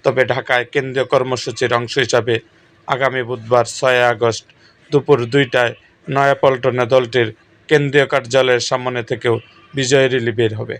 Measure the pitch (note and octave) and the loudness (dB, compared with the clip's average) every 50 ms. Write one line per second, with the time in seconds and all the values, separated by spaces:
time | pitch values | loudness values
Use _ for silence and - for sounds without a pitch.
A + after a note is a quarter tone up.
0 | _ C#3 B2 B2+ B2+ A2+ B2 C3 B2 - C3+ B2 A#2+ A#2+ - D3 C3 C3 B2+ C3+ | _ 0 0 0 0 0 0 -6 -2 -2 -2 -2 -2 -2 -4 -4 -4 -4 -4 -4
1 | B2+ A#2+ - C3+ B2+ C3 B2+ A2+ - - A#2 - C3 A#2 A#2+ A#2+ A#2+ A2+ - C#3+ | -2 0 0 0 0 0 -4 -6 -6 -10 -6 -4 -2 0 0 -2 -2 -2 -2 -4
2 | C3 A2+ - B2 G#2+ B2 A#2 A2 - _ _ _ _ _ _ _ _ - C#3+ B2+ | -2 0 0 0 0 0 -4 -4 -4 _ _ _ _ _ _ _ _ -6 -4 0
3 | C3+ C3 B2 C3 B2 A2+ B2+ A#2+ A2 A2+ B2 A#2+ A#2 - - - - C3 B2+ B2 | 0 -2 -2 -2 -4 -6 -6 -10 -4 0 2 2 2 0 -4 -2 0 2 4 4
4 | B2 A#2+ A#2+ A2 A#2+ A#2 A2 - _ _ _ _ _ _ _ _ _ _ - C#3+ | 4 2 2 2 0 -2 -2 -2 _ _ _ _ _ _ _ _ _ _ -2 -2
5 | B2+ - D3 A#2+ A#2+ A#2 A#2 C#3+ C#3 B2 - B2+ A#2+ A#2 A2+ - _ _ _ _ | 2 4 2 2 2 -2 0 0 0 0 0 0 0 0 -2 -8 _ _ _ _
6 | _ - C#3 C#3 C#3 C#3 C#3 C3+ - C#3 C3+ B2+ B2 C3 A#2+ B2+ B2 A2+ C3 C3 | _ -4 -2 0 2 2 2 2 2 0 0 2 -2 -2 0 0 0 2 2 2
7 | B2 A#2 A#2 C3 A#2 A2 G#2 _ _ _ _ _ _ - D#3 D3+ D3 C#3 C3 D3 | 2 2 0 0 0 0 -4 _ _ _ _ _ _ 0 0 2 2 2 2 2
8 | C#3 - - C#3 A#2+ A#2 A#2+ C3+ C3 C3 B2 A#2+ A#2 - C3+ B2+ B2+ B2+ B2 B2 | 2 2 0 -2 -2 2 2 2 4 4 2 0 0 -2 -4 -4 -4 -4 -6 -6
9 | A#2 - C3 A2 - B2 A#2 A2+ - - _ - - _ - C3+ C3+ B2 C3+ C3+ | -6 -6 -8 -4 -2 -2 -2 -2 -4 -14 _ -20 -20 _ -6 -6 -2 2 4 4
10 | C3+ C3 B2+ B2+ A#2 A#2 A2 A2+ A#2 A2 G#2+ G#2+ A2+ A#2 - - | 4 4 2 0 -2 -2 -2 0 0 0 -2 -4 -10 -10 -12 -14